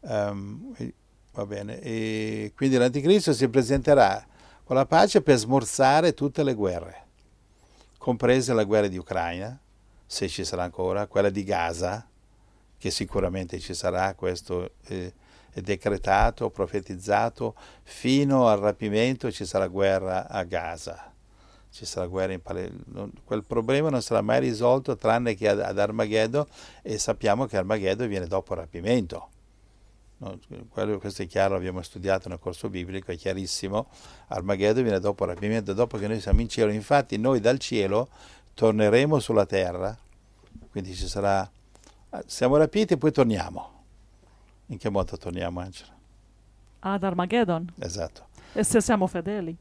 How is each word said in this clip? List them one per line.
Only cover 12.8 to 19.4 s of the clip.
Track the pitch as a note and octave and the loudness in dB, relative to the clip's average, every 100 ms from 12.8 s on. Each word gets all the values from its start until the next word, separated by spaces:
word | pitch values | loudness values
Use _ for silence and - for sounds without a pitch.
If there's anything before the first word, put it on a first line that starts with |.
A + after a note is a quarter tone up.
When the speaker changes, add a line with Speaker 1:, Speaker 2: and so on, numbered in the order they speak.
| F#2 | -6
Speaker 1:
sicuramente | - G2 - F#2 F#2 F2+ E2+ | -4 -4 -2 -2 -4 -6 -10
ci | - | -10
sarà, | F2+ F2+ F2+ F#2+ | -4 -2 0 -2
questo, | F#2 F#2 F2+ - F2+ F#2 _ - | -2 -6 -6 -6 -6 -6 _ -12
eh, | F#2+ F2+ - _ _ _ | -10 -10 -14 _ _ _
è | - | -12
decretato, | F#2+ G2 - G2+ - G2 A2+ - A2 | -4 -2 0 -2 2 4 4 0 -6
profetizzato, | - F#2+ G#2 F#2+ F#2 F#2+ G2+ A2+ - A#2 - - - | -4 -4 -4 -6 -10 0 0 0 -4 -8 -8 -20 -20
fino | - - B2 C3+ C#3+ C3+ A#2+ | -20 -6 2 2 4 4 6
al | G#2 | 4
rapimento | G#2 G2+ A2 G#2 A#2+ C3 B2+ | 2 0 -2 0 0 0 -6
ci | - | -6